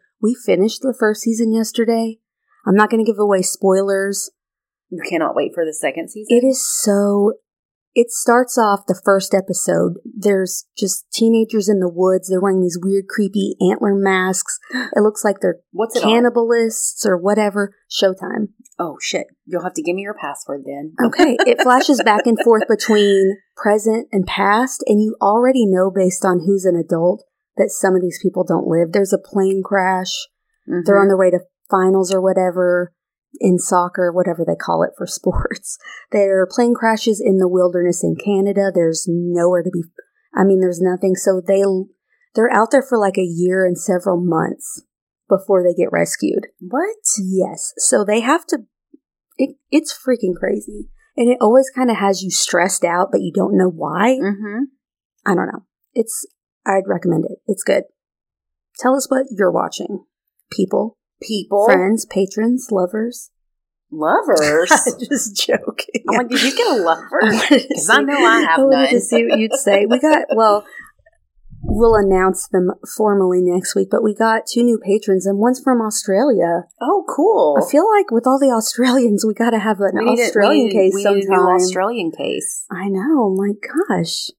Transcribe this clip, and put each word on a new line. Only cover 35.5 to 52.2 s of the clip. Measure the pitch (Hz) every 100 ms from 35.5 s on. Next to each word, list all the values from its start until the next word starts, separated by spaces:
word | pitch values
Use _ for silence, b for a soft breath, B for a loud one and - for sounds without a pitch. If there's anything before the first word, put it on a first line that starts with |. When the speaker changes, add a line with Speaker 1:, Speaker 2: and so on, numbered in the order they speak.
| - - - B B B
Speaker 1:
There | 208 196 190
are | 185
plane | - 240
crashes | 233 226 220 - 208
in | - 190
the | 185
wilderness | 180 180 180 175 175
in | 170 165
Canada. | - 196 202 196 196
There's | 180 165 160 -
nowhere | 175 175 175 175 180
to | 170
be, | 175 165 - B B B
I | -
mean, | 190 190
there's | 185 170
nothing. | 185 180 190 185
So | - 185 180
they, | 196 196 185 190 _ _ _ _
they're | - 233
out | 202 226
there | 277
for, | 262 233
like, | 202 196
a |
year | 180 165 180 190 185
and | 180
several | - 180 196 175
months | 180 160 - - - - _ _ _ _ _
before | 190 - 190
they | 180
get | 175 -
rescued. | 170 170 - 208 - - _
Speaker 2:
What? | 180 262 381 440 - -
Speaker 1:
Yes. | 185 190 185 - - -
So | - 233 202
they | 214
have | 233 320 -
to, | 285 - _ _ _ _ _ _ -
it, | - - _
it's | 294 311
freaking | - - 240 185
crazy. | 170 190 208 - - - - _
And | - 240
it | 247
always | 214 254 269
kinda | 254 254
has | 214 202 190